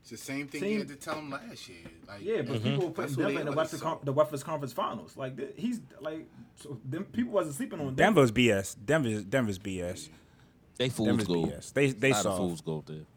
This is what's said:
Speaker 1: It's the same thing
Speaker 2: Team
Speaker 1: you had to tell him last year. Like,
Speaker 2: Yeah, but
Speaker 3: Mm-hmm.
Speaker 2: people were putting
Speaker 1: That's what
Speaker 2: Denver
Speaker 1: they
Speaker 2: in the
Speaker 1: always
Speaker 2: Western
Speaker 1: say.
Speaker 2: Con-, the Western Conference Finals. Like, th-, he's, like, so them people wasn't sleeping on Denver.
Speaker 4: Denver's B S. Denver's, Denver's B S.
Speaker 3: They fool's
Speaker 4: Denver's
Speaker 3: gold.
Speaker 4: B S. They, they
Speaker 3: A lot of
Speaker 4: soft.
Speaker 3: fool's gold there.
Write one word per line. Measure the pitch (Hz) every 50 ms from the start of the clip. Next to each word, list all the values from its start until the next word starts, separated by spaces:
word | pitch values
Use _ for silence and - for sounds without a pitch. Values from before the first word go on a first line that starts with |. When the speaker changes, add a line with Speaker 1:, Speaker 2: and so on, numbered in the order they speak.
Speaker 1:
It's | _ -
the | 113 107
same | - - 135 139 147 139
thing | - 147
Speaker 2:
Team | 147 202
Speaker 1:
you | 214 208
had | 190 139
to | 143
tell | 131 - 170 156
him | 156 156 143
last | 135 131 120 - - - - -
year. | 185 170 - - - - - -
Like, | - - -
Speaker 2:
Yeah, | 185 226 202
but | 139 - 135 113
Speaker 3:
Mm-hmm. | 107 220
Speaker 2:
people | 143 - 180 165
were | -
putting | - 180 151
Speaker 1:
That's | 143 135
what | 156
Speaker 2:
Denver | 143 139
Speaker 1:
they | 147
Speaker 2:
in | 156
the | 151
Speaker 1:
always | 139 151
Speaker 2:
Western | 160 156 - 151
Speaker 1:
say. | 156
Speaker 2:
Con-, | 160 165 - -
the | 139 135
Western | 143 151 147 156 135
Conference | - - 160 151 143 131 -
Finals. | - 208 240 - 214 - - - -
Like, | 135 131 135 131
th-, | 135 - - -
he's, | 170 247 247 185 147 135 - -
like, | 143 156 156 160 - - - 131 120 - -
so | - - - 135 117 -
them | 135 131 165 202
people | - - 220 247 240 226
wasn't | 196 175 156 143
sleeping | 135 254 - 214 170
on | 147 135
Denver. | 131 131 160
Speaker 4:
Denver's | 202 220 170 139 120
B | 104 123 123 117
S. | 104 98 95 - -
Denver's, | - 104 98 147 160 143 117 110 107 101
Denver's | 98 104 135 123 107 101 92
B | - 101 95 92
S. | 87 87 92 - - - - - - - - - - - _ _ _ - _ -
Speaker 3:
They | 123 131
fool's | 123 - 113 107
Speaker 4:
Denver's | 104 98 107 90
Speaker 3:
gold. | 87 85 82 80
Speaker 4:
B | -
S. | - - -
They, | - 131 143 139
they | 131 101 123 135
Speaker 3:
A | 127
lot | 104
of | 95
Speaker 4:
soft. | 107 98 90
Speaker 3:
fool's | 90 90 85 78
gold | - 80 80 78 73 -
there. | 78 78 78 - _